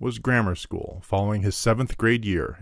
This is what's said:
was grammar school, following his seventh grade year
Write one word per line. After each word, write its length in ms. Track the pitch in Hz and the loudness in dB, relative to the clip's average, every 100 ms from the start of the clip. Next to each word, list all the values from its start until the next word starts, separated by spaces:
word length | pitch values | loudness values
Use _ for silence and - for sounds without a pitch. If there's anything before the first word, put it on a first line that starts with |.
was 180 | 127 113 | -6 -4
grammar 360 | 131 123 101 | 2 2 2
school, 480 | 87 - - - 92 | -2 -6 -8 -8 -12
following 380 | - 98 101 104 | -2 0 0 0
his 140 | 98 - | 0 0
seventh 420 | 117 113 131 - | 2 2 0 0
grade 260 | 113 120 | 2 2
year 320 | 107 85 55 - | 2 0 -2 -6